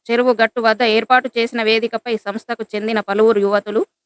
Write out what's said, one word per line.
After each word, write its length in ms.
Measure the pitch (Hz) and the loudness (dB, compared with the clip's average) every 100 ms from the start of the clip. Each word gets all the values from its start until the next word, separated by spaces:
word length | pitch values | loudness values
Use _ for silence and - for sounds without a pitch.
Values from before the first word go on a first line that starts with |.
| - | -4
చెరువు 220 | 233 247 | 0 0
గట్టు 280 | 220 226 247 | 2 0 0
వద్ద 220 | 220 220 | 0 2
ఏర్పాటు 460 | 233 220 - 254 254 233 | 2 0 2 2 2 -4
చేసిన 260 | 226 240 | -4 -2
వేదికపై 540 | 220 226 233 226 240 214 | 0 0 -2 -6 -6 -6
సంస్థకు 480 | 202 208 - 233 220 | -6 -8 -8 -10 -8
చెందిన 240 | 208 214 220 | -6 -4 -4
పలువురు 400 | 196 202 220 208 | -2 2 4 4
యువతులు 460 | 196 202 208 214 403 _ | 2 0 0 -4 -4 _